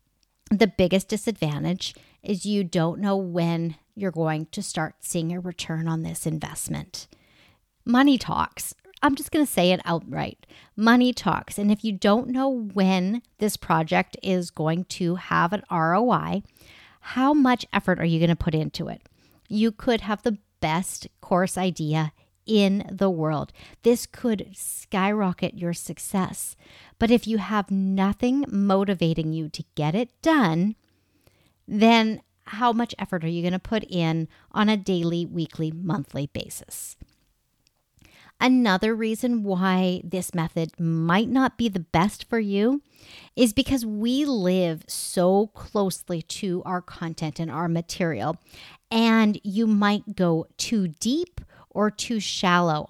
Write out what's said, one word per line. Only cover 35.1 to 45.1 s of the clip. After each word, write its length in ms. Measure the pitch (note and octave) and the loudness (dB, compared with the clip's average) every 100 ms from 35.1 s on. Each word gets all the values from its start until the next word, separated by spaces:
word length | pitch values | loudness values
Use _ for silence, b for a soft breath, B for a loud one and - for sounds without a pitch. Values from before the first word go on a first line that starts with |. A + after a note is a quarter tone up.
| E3+ E3+ | -2 -4
weekly, 460 | E3+ D#3+ - D#3+ | -4 -6 -4 -6
monthly 560 | D#3+ F3+ D#3 C#3 C#3 C#3 | -4 -4 -4 -6 -6 -6
basis? 680 | - - - - - - - - _ _ _ _ _ _ _ _ _ b b b b | -8 -10 -12 -14 -16 -16 -18 -20 _ _ _ _ _ _ _ _ _ b b b b
Another 520 | B3 B3+ A#3 F#3+ A3 | 4 4 4 4 2
reason 520 | A3+ A3+ A3 B3+ A#3 | 0 -2 -2 0 0
why 560 | G3+ F3+ F#3+ F#3 F#3 F3+ | 0 0 2 4 2 0
this 320 | E3+ F#3 F3+ | -4 -6 -4
method 380 | F3 D#3+ - D#3+ - | -2 -2 -2 -4 -2
might 480 | E3 E3 E3 F#3 A#3 | -2 0 2 2 2
not 280 | C4 C4 - | 2 0 0
be 120 | A#3 | -2
the 100 | F#3+ | -2
best 500 | D#3+ E3 G3 - - | 0 2 2 -2 -6
for 120 | A3+ | -4
you 420 | G#3 G3 A3 C#4+ - B B B B - | 0 0 2 0 -4 B B B B 2
is 160 | A#3+ | 2
because 340 | G#3+ C4 C4+ A3+ | 2 0 0 -2
we 380 | G#3 A#3 C4 | -2 0 0
live 580 | D4 B3 F3+ F#3 F3 D#3+ - | 0 0 2 2 2 -2 -8
so 580 | - - | -10 -4